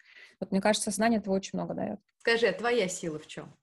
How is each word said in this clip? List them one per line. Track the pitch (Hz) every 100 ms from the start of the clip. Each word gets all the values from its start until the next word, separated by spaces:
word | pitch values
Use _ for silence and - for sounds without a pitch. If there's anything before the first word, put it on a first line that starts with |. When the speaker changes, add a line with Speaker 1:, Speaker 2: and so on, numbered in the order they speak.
| - - - _
Speaker 1:
Вот | -
мне | 190
кажется, | 208 208 -
сознание | 202 226 226
этого | 202 190
очень | 190 185
много | 170
дает. | - 202 208 _ _
Speaker 2:
Скажи, | - 226 226
а |
твоя | 185 226 240 185
сила | - 170 151
в | -
чем? | - 143 -